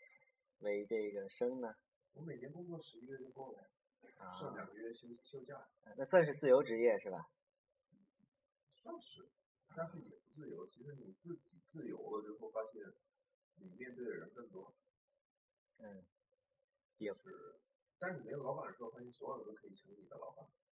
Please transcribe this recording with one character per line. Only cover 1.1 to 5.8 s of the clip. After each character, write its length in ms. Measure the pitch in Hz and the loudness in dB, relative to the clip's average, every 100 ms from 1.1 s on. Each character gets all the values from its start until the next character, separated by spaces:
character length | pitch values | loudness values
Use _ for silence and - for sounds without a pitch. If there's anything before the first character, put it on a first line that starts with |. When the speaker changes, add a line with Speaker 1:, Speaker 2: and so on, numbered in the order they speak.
Speaker 1:
个 160 | 101 98 | -2 -4
生 320 | - 123 131 | 2 2 2
呢？ 160 | 117 107 _ _ _ | -4 -6 _ _ _
Speaker 2:
我 80 | - | -12
每 160 | 165 123 | -8 -8
年 120 | 143 | -8
工 160 | 170 175 | -10 -8
作 140 | 165 | -8
十 200 | - - | -10 -14
一 60 | 127 | -10
月 100 | 135 | -10
就 120 | 127 | -10
够 200 | 131 131 | -10 -10
了 100 | 107 | -12
呀， 60 | - _ _ _ - - | -16 _ _ _ -20 -16
Speaker 1:
啊。 120 | 98 92 | -12 -8
Speaker 2:
剩 180 | 107 98 | -6 -6
两 100 | 95 | -8
个 60 | 104 | -8
月 180 | 117 | -10
休， 160 | 117 120 120 | -10 -12 -14
休 220 | - 139 | -12 -12
假。 140 | 127 - | -10 -12
Speaker 1:
啊， 360 | - _ | -12 _